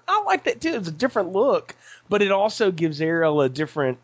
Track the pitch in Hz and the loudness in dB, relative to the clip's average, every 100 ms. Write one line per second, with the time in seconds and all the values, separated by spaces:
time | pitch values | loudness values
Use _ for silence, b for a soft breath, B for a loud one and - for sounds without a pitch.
0 | - 415 403 349 277 226 330 247 170 151 | -2 -2 0 -2 -2 -4 -4 -4 -6 -4
1 | 254 226 180 190 208 175 - - B B | -2 -2 -2 0 2 0 -4 -20 B B
2 | - 202 202 196 214 - 202 165 165 147 | -2 0 2 2 0 0 0 0 -2 0
3 | 160 165 160 147 131 131 151 151 131 123 | 0 2 2 4 2 0 -4 -2 -2 -2